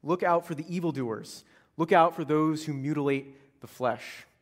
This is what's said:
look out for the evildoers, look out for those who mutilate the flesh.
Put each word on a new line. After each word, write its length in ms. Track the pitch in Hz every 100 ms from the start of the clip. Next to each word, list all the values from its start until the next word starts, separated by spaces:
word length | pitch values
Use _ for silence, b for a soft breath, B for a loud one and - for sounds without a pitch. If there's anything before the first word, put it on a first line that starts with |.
look 180 | 143 175
out 240 | 180 175 170
for 80 |
the 100 | 156 156
evildoers, 720 | 180 170 135 123 107 - - - b b -
look 140 | 165
out 240 | 185 165
for 100 | 170
those 400 | 147 156 156 156
who 80 | 156
mutilate 880 | 139 135 151 143 139 139 - _ _
the 60 | -
flesh. 600 | - 123 113 - - - _